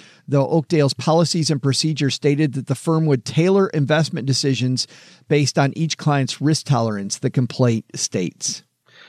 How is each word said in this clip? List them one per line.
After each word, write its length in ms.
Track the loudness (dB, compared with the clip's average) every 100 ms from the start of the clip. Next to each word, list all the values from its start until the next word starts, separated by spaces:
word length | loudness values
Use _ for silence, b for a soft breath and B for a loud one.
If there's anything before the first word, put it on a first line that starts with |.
| B B B
though 200 | 0 2
Oakdale's 460 | 0 2 2 2
policies 560 | 0 0 2 2 0 0
and 100 | 0
procedures 540 | 0 0 0 0 -2
stated 380 | 0 0 2 0
that 160 | -2 -4
the 80 | -4
firm 300 | 0 2 2
would 180 | 0
tailor 420 | 0 0 2 4 2
investment 540 | 0 0 0 0 -4
decisions 640 | -2 -2 0 0 0 -2 -6 B B B B
based 320 | 0 2 2
on 180 | 0 0
each 220 | -4 -2
client's 420 | 0 0 0 -2
risk 260 | 0 0 0
tolerance, 520 | 0 0 -2 -6 -6
the 100 | -4
complaint 560 | -2 -2 0 2 0 -4 -8
states. 640 | -6 -4 -4 -6 -10 -10 _ _ _ B